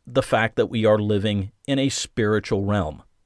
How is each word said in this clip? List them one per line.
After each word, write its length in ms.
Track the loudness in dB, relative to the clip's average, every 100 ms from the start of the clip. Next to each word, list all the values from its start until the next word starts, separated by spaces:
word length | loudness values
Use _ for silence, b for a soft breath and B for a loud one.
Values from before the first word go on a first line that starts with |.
| -4
the 180 | -2
fact 320 | 0 0 0 0
that 120 | 0
we 160 | 2 2
are 140 | 2
living 520 | 2 0 0 -2 -4 -10 -4
in 120 | 0
a 100 | 0
spiritual 760 | -2 -6 -2 0 0 0 -2 0
realm. 380 | 0 -2 -6 -18 _